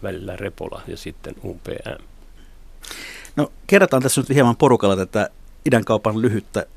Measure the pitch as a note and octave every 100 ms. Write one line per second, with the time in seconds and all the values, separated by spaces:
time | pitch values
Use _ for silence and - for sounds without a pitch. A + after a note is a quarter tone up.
0 | G2 F#2+ F#2+ F2+ G2 F#2 E2+ - - E2
1 | - - - - F#2+ E2+ - - - -
2 | - - - - - - - - - -
3 | - - - - D3 - - G3 F#3 C3
4 | B2 - B2+ C#3 A#2+ A2+ C#3+ A#2 G2 F#2+
5 | F#2+ G#2+ G2 - - - - A#2+ G2 A2
6 | A2+ A2 A#2 G#2+ - G#2+ -